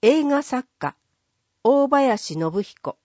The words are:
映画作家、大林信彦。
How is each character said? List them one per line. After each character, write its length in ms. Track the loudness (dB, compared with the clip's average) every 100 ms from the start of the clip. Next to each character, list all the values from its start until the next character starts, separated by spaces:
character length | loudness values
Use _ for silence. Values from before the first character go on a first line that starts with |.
映 240 | 4 2
画 180 | 2 -2
作 260 | -2 -8 -8 _
家、 180 | -10 -10 _ _ _ _ _ _
大 240 | 2 2 2
林 480 | 2 2 0 -4
信 160 | -6 -4
彦。 480 | -4 -8 -12 -14 -14